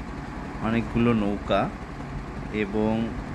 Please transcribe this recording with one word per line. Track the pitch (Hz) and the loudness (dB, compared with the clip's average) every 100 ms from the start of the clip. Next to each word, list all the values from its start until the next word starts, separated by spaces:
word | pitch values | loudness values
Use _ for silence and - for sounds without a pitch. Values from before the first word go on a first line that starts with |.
| - - - - - - | -8 -10 -8 -8 -8 -4
অনেকগুলো | 110 113 107 117 117 | 0 2 2 4 6
নৌকা | 113 101 101 - 101 160 - - - - - - - - | 6 4 0 2 2 2 -2 -10 -10 -8 -8 -8 -8 -4
এবং | 107 101 107 110 113 113 - - | -2 0 2 2 2 0 -4 -6